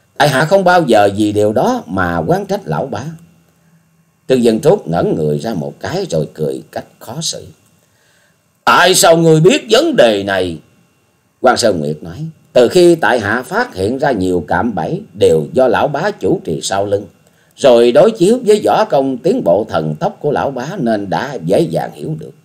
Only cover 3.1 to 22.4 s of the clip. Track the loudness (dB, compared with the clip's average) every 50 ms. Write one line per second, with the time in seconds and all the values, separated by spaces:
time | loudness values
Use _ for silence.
3.1 | -14 -16 -20 _ _ _ _ _ _ _ _ _ _ _ _ _ _ _ _ _
4.1 | _ _ _ -2 0 2 2 2 2 2 2 2 2 0 0 -4 -2 -2 -2 -2
5.1 | -2 -2 -2 -2 -2 -2 -4 -6 -6 -6 -8 -8 -10 -10 -10 -8 -6 -6 -6 -4
6.1 | -4 -4 -4 -4 -6 -6 -6 -6 -6 -8 -10 _ -14 -14 -14 _ _ -20 -16 -14
7.1 | -12 -10 -8 -10 -10 -10 -14 -20 -20 _ _ _ _ _ _ _ _ _ _ _
8.1 | _ _ _ _ _ _ _ _ _ _ -2 2 2 4 4 4 4 4 4 4
9.1 | 4 6 6 4 4 6 6 4 4 2 0 0 2 2 2 2 2 4 4 4
10.1 | 4 0 -2 -2 -2 -2 -2 -4 -6 -10 _ _ _ _ _ _ _ _ _ _
11.1 | _ _ _ _ _ 0 0 2 2 2 0 0 0 0 -4 -6 -8 -8 -12 -16
12.1 | -14 -12 -12 -14 -14 _ _ _ 2 2 2 4 4 4 6 6 4 4 2 0
13.1 | 0 0 0 -2 -4 -4 -4 -4 -4 -4 -4 -4 -4 -4 -4 -4 -2 -2 -2 -2
14.1 | -2 0 -2 -2 -2 -2 -2 -2 -4 -2 -2 -2 -4 -4 -4 -4 -6 -8 -10 -10
15.1 | -4 0 2 2 2 2 0 -2 0 0 2 2 2 2 0 0 -2 -2 -4 -4
16.1 | -6 -4 -2 -2 -2 -2 -4 -6 -8 -6 -6 -6 -4 -4 -2 -2 -4 -4 -4 -8
17.1 | _ _ _ _ _ _ _ _ _ 0 4 4 6 6 6 6 6 6 4 4
18.1 | 4 2 2 2 2 0 2 2 2 2 2 0 0 0 0 0 0 -2 0 -2
19.1 | -4 -4 -2 -2 -2 0 0 0 0 0 0 -2 -4 -4 -4 -4 -6 -4 -6 -6
20.1 | -6 -4 -6 -4 -2 -2 -4 -4 -6 -8 -10 -10 -8 -4 -2 -2 -2 -2 -4 -4
21.1 | -6 -6 -6 -6 -10 -8 -4 -2 0 0 0 -2 -2 -6 -6 -8 -10 -12 -10 -10
22.1 | -10 -10 -12 -18 -20 _